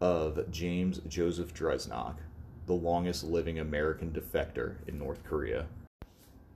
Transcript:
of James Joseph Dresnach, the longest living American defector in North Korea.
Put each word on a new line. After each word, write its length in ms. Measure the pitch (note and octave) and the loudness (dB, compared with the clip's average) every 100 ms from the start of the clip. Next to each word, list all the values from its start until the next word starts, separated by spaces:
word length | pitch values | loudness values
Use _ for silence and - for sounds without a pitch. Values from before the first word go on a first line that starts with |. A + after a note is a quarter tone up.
of 480 | F2+ E2+ D#2 D2+ - | 4 4 2 0 -2
James 480 | D#2+ F2 F2 F#2 F2+ E2 | -2 0 2 2 0 -2
Joseph 460 | E2+ E2+ E2+ E2 | 0 2 2 -2
Dresnach, 640 | - D#2+ C2+ - A#1 A#1 D2+ - - - - - | -2 0 2 0 -4 -6 -6 -10 -12 -14 -8 0
the 80 | |
longest 500 | F2+ E2+ F2 F2+ F2 | 2 4 4 4 0
living 360 | D#2 E2+ E2 D#2+ | 2 2 2 0
American 520 | D#2 D2 D#2 D#2 E2 | 0 2 2 2 -2
defector 640 | D#2+ - D#2 D2+ - B1 - - | -4 0 0 0 0 -4 -4 -8
in 100 | D2 | -6
North 260 | C#2+ C#2+ | -4 -6
Korea. 440 | - D2+ B1+ A#1 D2 - - _ - - - - - | -2 0 2 0 -2 -8 -16 _ -20 -20 -20 -20 -20